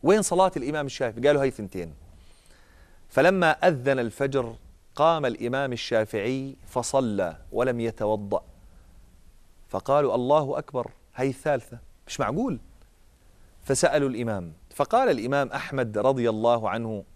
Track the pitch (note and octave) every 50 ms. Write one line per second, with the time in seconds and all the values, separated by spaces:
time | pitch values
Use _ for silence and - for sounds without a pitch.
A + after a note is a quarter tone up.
0 | - C#3+ F#3+ A3 G3 - G3 F3+ F#3+ F#3 F3+ D#3+ B2+ C3 D3 D3+ D3 C#3 - -
1 | C3+ A#2+ G#2 A2+ A#2+ C#3+ D3 C#3+ C#3 C3+ A#2+ - G#2+ F#2 - F#2+ E2+ E2 D2 -
2 | - - - - - - - _ _ _ - _ - _ _ - - _ - -
3 | - - - - C#3 F3 F#3+ F#3+ F3 D#3+ D3+ - - F3+ E3 C3 B2 C3+ C#3 C3
4 | A#2+ A#2 G#2 - C#3 C#3 C3+ C#3 B2 A#2 A2+ - - - - - _ _ - -
5 | D3 D#3+ E3 D#3+ D3 B2+ A#2 - - A#2+ B2 C3+ C#3 C3+ B2 A2+ - - - A2+
6 | A2 G#2+ - A2 G2 A#2 C3 C3+ C3+ C3+ C3+ _ - - - B2+ A#2+ - - C3+
7 | C3+ A#2 G#2 G2 F#2+ E2+ D#2+ - - - - G#2+ B2 C3 B2 A#2+ A#2 A#2 A2 -
8 | A2 G#2 G#2+ G#2 G#2 G2+ G#2 - - - - - - - - - - - - -
9 | - - _ - - - _ - - _ - _ - - - G2 - - C#3 D3
10 | D3 C3 F#2+ B2 B2 B2 C#3+ D#3 D3+ C3 C#3 - - - - B2+ A#2+ - - -
11 | _ _ _ - B2+ C#3 C3 - - D#3 D3 C3 A#2 - - A#2 - - - _
12 | _ - - - C3 G#2 A#2+ E3+ A#3+ C#4 F3+ A#2 - - - _ - _ _ _
13 | _ _ _ _ _ - - _ - - _ - - - C#3 - - E3 B2+ D3+
14 | C#3+ C3+ B2+ G#2+ A#2+ A#2 G#2+ G2 F2+ E2 D#2 - - - - - C#3+ - - A#3
15 | C4+ B3 E3 A#2+ G#2 B2 C#3 C#3+ C#3 B2 - C#3 - - - C3+ B2+ A2+ G#2+ G#2+
16 | G#2 C3 C#3 C3 A#2+ A#2 A2 G#2+ A2 A#2 A#2+ A#2 A2 G#2 F2+ A2+ A#2 A2 A2 G2+
17 | F#2+ - -